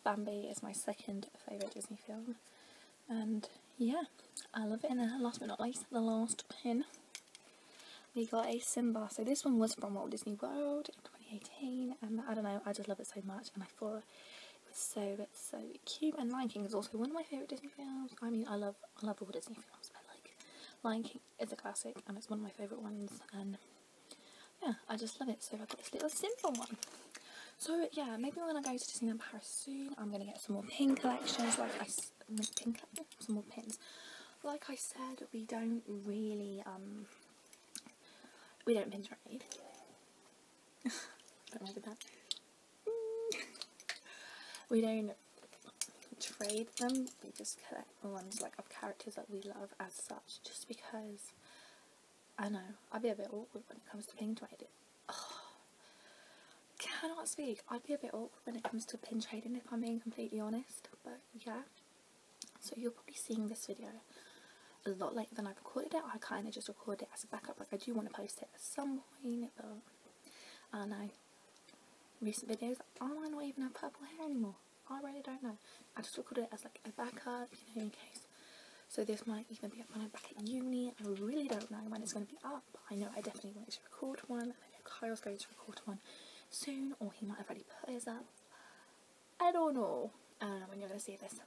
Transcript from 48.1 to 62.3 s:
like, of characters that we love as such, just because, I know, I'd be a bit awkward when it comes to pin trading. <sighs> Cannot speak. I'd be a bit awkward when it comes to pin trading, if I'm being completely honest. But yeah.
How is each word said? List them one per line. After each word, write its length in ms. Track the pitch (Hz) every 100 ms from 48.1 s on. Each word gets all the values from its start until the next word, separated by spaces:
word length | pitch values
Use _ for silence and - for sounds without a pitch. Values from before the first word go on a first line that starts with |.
| 196 185 214
like, 100 | 233 -
of 100 | 202
characters 460 | - 214 196 - 202
that 100 | -
we 140 | 202
love 320 | 196 196 202 -
as 140 | 190
such, 500 | - - 214 - -
just 240 | - - -
because, 640 | 226 - 220 214 202 - - - - - - - - - - - -
I 120 | 208
know, 100 | 208 185 208 -
I'd 100 | 220
be 80 | 233
a 60 | 208
bit 140 | 196
awkward 320 | 208 240 - -
when 100 | -
it 140 | -
comes 140 | 208 214
to 100 | -
pin 200 | 214 226
trading. 320 | 214 - - - - - -
<sighs> 1700 | - - - - - - - - - - - - - - - - -
Cannot 500 | - - 320 330 320
speak. 340 | - 285 208 -
I'd 160 | 240 -
be 60 |
a 40 | 285
bit 160 | 247
awkward 280 | 220 233 -
when 120 | - 240
it 80 |
comes 220 | - 226 226
to 140 | 233
pin 200 | - 240
trading, 360 | 220 226 226 247
if 80 | 240
I'm 80 | 233
being 180 | 226 233
completely 400 | 233 226 226 214
honest. 500 | 214 226 262 - - -
But 180 | - 247 - 233
yeah. 200 | 240 226 277 - - - - - -